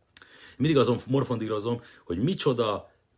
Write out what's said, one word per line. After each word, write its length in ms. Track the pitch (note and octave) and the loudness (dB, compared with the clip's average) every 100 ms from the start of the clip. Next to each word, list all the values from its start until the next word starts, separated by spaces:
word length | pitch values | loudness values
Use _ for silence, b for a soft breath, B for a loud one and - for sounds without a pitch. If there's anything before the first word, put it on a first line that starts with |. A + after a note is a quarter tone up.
| _ - B B B B | _ -20 B B B B
mindig 200 | D3 C#3+ | 2 4
azon 220 | A#2 A2 G#2+ | 4 2 0
morfondírozom, 720 | C3+ B2+ A2+ A2 G#2+ G#2 A#2+ B B | -2 0 -4 -4 -4 -4 -6 B B
hogy 140 | B F2 | B -2
micsoda, 760 | D3 G3 D3 A#2+ A2 F#2+ - _ _ | -2 0 0 0 0 -2 -8 _ _